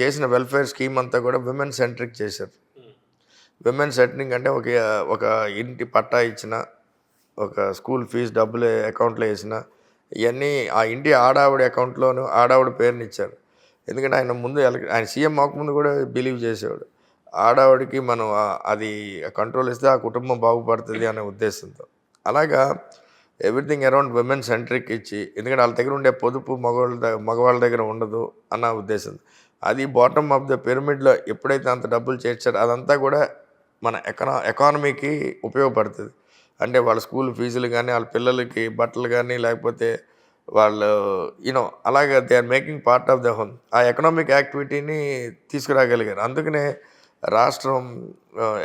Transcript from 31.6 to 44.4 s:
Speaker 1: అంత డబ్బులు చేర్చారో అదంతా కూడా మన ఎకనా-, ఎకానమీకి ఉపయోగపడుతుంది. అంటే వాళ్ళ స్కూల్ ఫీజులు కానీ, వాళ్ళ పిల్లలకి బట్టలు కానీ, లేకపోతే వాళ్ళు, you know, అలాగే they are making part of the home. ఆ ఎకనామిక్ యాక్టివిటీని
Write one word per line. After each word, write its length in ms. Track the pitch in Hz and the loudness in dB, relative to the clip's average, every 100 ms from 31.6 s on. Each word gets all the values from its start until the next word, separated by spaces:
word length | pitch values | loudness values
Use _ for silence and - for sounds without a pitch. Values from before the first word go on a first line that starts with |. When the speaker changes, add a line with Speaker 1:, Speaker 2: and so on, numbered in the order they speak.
| 127 | 0
Speaker 1:
అంత 160 | 123 117 | -2 -2
డబ్బులు 320 | 117 120 127 123 | -2 -2 -4 -4
చేర్చారో 320 | 120 - 107 | -2 -2 0
అదంతా 380 | 117 120 131 143 | 0 0 2 2
కూడా 240 | 135 147 143 - - _ _ _ | 2 2 0 -4 -20 _ _ _
మన 120 | 117 110 - | -4 -4 -6
ఎకనా-, 380 | 113 131 135 | -4 -2 -2
ఎకానమీకి 680 | 92 - 143 147 143 131 139 151 135 - | -2 2 4 4 0 -2 -4 -4 -4 -6
ఉపయోగపడుతుంది. 680 | 110 135 135 113 107 104 104 - _ _ _ - | -6 0 2 2 -2 -4 -14 -16 _ _ _ -6
అంటే 180 | 107 127 | 0 2
వాళ్ళ 220 | 120 113 | 4 2
స్కూల్ 340 | - 131 131 | 0 -4 -4
ఫీజులు 340 | 113 120 120 123 | -2 -4 -2 -2
కానీ, 240 | 120 123 | -2 0
వాళ్ళ 140 | 120 113 | -2 -2
పిల్లలకి 580 | 113 123 127 123 113 113 | -2 0 0 -2 -4 -4
బట్టలు 400 | 113 117 120 123 | -2 -2 -2 -2
కానీ, 280 | 120 120 123 | 0 0 -2
లేకపోతే 520 | 117 117 117 117 117 113 - _ _ _ - | -2 -2 -4 -2 -2 -4 -10 _ _ _ -2
వాళ్ళు, 420 | 107 107 107 104 104 101 95 78 - - | 4 4 4 2 2 2 -2 -4 -6 -4
you 80 | 131 | -2
know, 120 | 110 - - | -2 -4 0
అలాగే 340 | 135 143 135 | 2 4 4
they 180 | 123 123 | 4 2
are 80 | 120 | 4
making 260 | 131 139 151 | 0 -2 -2
part 260 | 123 123 123 | 2 4 4
of 140 | 131 120 | 2 2
the 80 | 110 | -2
home. 160 | 104 120 _ | -4 -10 _
ఆ 80 | 113 | 2
ఎకనామిక్ 480 | 123 120 160 165 151 | 4 4 2 2 2
యాక్టివిటీని 720 | 139 | 2